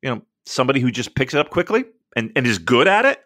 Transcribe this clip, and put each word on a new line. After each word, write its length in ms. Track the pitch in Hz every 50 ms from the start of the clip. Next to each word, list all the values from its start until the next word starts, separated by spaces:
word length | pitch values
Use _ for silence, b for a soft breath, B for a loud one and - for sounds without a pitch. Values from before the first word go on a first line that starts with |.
| -
you 80 | 135
know, 120 | 120 107 - _ _ _ _
somebody 360 | - - - 131 123 135 139
who 100 | 123 123
just 240 | 113 123 120 - _
picks 200 | - 135 - -
it 40 | 147
up 100 | 151 -
quickly 340 | - 170 175 - 202 226 254 - _ _ _ _ _
and, 140 | 117 113 110 -
and 100 | 143 131
is 120 | 120 110 92
good 300 | 82 85 127 120 143 185
at 160 | 196 208 220
it 140 | 269 - - _